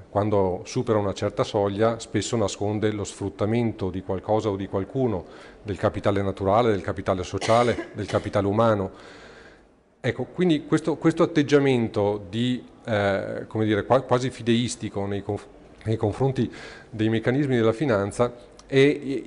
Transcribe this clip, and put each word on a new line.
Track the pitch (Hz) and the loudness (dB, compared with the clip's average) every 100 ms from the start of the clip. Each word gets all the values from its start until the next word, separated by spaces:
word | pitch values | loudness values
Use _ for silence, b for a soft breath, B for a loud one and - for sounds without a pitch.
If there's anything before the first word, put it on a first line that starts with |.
| 98 | -6
quando | 101 104 101 95 87 87 | -2 2 2 2 -2 -6
supera | 127 117 107 | -6 0 0
una | 101 | 0
certa | 92 104 - | -2 -4 -2
soglia, | 120 110 101 101 113 117 | -2 0 0 2 0 0
spesso | - 107 98 117 | -4 -4 -2 -2
nasconde | 101 - 104 107 107 | -2 -2 -2 0 -2
lo | 104 | -2
sfruttamento | 98 - 98 - 101 113 117 - 95 | -6 -6 -8 -4 0 2 0 -2 -4
di | 90 | -6
qualcosa | 90 95 - 107 107 | -6 -6 0 0 0
o | 98 | -2
di | 95 | -2
qualcuno, | 101 95 135 120 95 - B B B | -4 -4 -2 -2 -2 -6 B B B
del | - 92 | -10 -2
capitale | 107 101 104 98 | 0 0 0 0
naturale, | 98 95 95 104 123 | 0 -2 2 4 4
del | 101 | 2
capitale | 95 95 98 95 | -2 -6 -2 -2
sociale, | 90 98 - 113 120 107 - | -2 -4 2 4 4 0 -4
del | - 101 | -8 -2
capitale | 107 101 107 101 | -2 0 0 0
umano. | 104 117 107 95 - B B B B B B B _ _ _ | 2 4 2 -2 -8 B B B B B B B _ _ _
Ecco, | 123 113 127 | -6 -4 -6
quindi | - 180 151 - | -2 2 2 0
questo, | 160 156 147 | -2 0 0
questo | 165 160 | 0 2
atteggiamento | 175 - 131 143 139 127 113 - 101 104 92 | 2 2 4 4 4 2 2 0 0 0 -4
di, | 104 123 127 - - - | -2 -2 -2 -6 -14 -4
eh, | 107 101 98 104 110 95 | 0 2 0 -4 -8 -6
come | 110 110 | -2 2
dire, | 104 95 | 2 4
qua-, | 123 | 2
quasi | 131 123 127 | 4 0 0
fideistico | - 113 117 120 - 107 101 101 | -4 2 2 2 -4 -8 -6 -4
nei | 101 | -4
conf-, | 95 101 - - - - 107 | -4 -8 -8 -20 -20 -12 -4
nei | 113 | -2
confronti | 110 98 135 131 107 B B B B | 0 0 0 0 -2 B B B B
dei | 110 110 | -2 0
meccanismi | 113 113 127 143 123 | 2 0 0 2 2
della | 110 | 2
finanza | 110 151 104 101 - 120 - B - - | 2 2 2 0 0 -2 -2 B -20 -2
è | 135 139 143 127 135 | 4 4 4 -2 -6